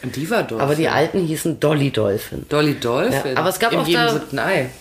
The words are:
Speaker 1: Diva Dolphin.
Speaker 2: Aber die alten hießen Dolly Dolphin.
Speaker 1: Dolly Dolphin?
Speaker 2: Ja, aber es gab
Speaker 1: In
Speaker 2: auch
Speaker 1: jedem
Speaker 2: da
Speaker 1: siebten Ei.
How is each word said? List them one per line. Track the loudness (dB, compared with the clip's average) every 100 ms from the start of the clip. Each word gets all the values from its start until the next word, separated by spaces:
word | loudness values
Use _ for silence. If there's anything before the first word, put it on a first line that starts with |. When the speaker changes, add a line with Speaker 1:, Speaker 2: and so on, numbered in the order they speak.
Speaker 1:
Diva | -8 -6 -2 -2
Dolphin. | -2 -2
Speaker 2:
Aber | 0 2
die | 2
alten | 2 2 0 -2
hießen | -2 -2 0
Dolly | 2 2 2
Dolphin. | 2 0 0 -4 -10 -2
Speaker 1:
Dolly | 2 2 0
Dolphin? | 0 0 0 0 0
Speaker 2:
Ja, | 0
aber | 0
es | 0
gab | 0
Speaker 1:
In | 2
Speaker 2:
auch | 2
Speaker 1:
jedem | 2 2
Speaker 2:
da |
Speaker 1:
siebten | 0 -2 -4
Ei. | 0 0 -2 -8